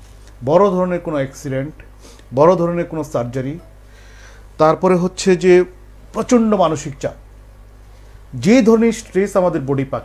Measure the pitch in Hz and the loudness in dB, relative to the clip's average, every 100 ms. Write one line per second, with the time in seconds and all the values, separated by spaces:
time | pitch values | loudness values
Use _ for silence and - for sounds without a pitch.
0 | - - - - 123 170 202 185 185 175 | -20 -20 -20 -12 0 2 2 0 -2 -4
1 | 170 151 139 - 143 131 143 - - - | -6 -6 -6 -10 -10 -8 -8 -12 -20 -20
2 | - - - 127 160 185 170 170 170 160 | -20 -20 -6 2 2 2 0 -4 -6 -8
3 | 147 131 120 127 131 165 - - - - | -6 -6 -6 -6 -8 -10 -16 -20 -20 -20
4 | - - - - - - 156 160 185 180 | -20 -20 -20 -20 -12 0 2 2 0 0
5 | 180 - 190 180 180 180 180 - - - | -2 -4 0 2 4 4 2 -6 -20 -20
6 | - - 220 247 226 208 165 156 151 139 | -14 -8 0 2 2 2 0 -2 -8 -10
7 | 135 - - - - - - - - - | -10 -12 -20 -20 -20 -20 -20 -20 -20 -20
8 | - - - 127 135 247 220 226 226 226 | -20 -20 -18 -4 2 4 4 4 2 -2
9 | - 185 202 196 180 160 131 139 135 120 | -6 -4 -2 0 0 -2 -4 -4 -4 -8